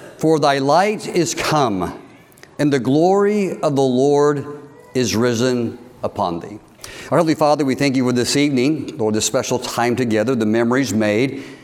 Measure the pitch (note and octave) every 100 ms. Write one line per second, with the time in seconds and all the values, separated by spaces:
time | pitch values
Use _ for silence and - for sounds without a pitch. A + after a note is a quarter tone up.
0 | - - D#3 D#3 C#3+ C#3 C#3 D#3+ G#3 G#3
1 | - F3+ D#3 - - D#3 B2+ F#2+ E2 -
2 | - - - - - - D3 C#3 A#2 D3
3 | F3 G3+ G3+ G#3 F#3 - D#3+ C3+ C3+ B2
4 | C#3 C#3+ D3 D3 - - - - - B2+
5 | A#2 G#2 B2 A2+ B2+ B2 A2+ - - -
6 | A2 - F#2 E2+ E2 G#2 - - - -
7 | - C#3 E3 D3 D3+ D3 C3+ B2+ C#3 C3
8 | B2 B2 A#2 C#3+ D3 C3 C3 D3+ - -
9 | G#2+ G#2+ - C3 A2+ B2 - - A#2+ A#2+
10 | B2 G#2+ A2 B2+ G#2+ A2+ A#2+ C3 B2+ G#2+
11 | G#2+ G#2 C#3 - - -